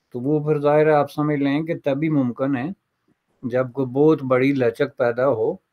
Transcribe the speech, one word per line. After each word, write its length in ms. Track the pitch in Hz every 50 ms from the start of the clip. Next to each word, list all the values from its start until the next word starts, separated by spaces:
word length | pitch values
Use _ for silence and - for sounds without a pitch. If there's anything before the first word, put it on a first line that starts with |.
| _ _
तो 80 | - 123
वो 200 | 120 139 151 151
फिर 180 | 147 151 156
जाहिर 320 | 147 143 147 147 151 156 156
है 60 | 151
आप 140 | 147 143 143
समझ 300 | - 151 147 151 151 139
लें 260 | 139 139 139 151 160
कि 100 | 160 165
तभी 340 | - - 143 135 139 160 160
मुमकिन 460 | 156 143 131 123 113 - 131 139 143
है 200 | 123 127 175 202 _ _ _ _ _ _ _ _ _ _ _ _ _ -
जब 260 | 120 117 127 131 127
कोई 140 | - 139 135
बहुत 380 | 123 120 139 147 156 160 135 135
बड़ी 300 | 127 127 127 131 139 143
लचक 340 | 135 123 117 - - 143
पैदा 360 | 127 - - 131 120 117 120 127
हो, 380 | 143 123 110 110 143 185 - _ _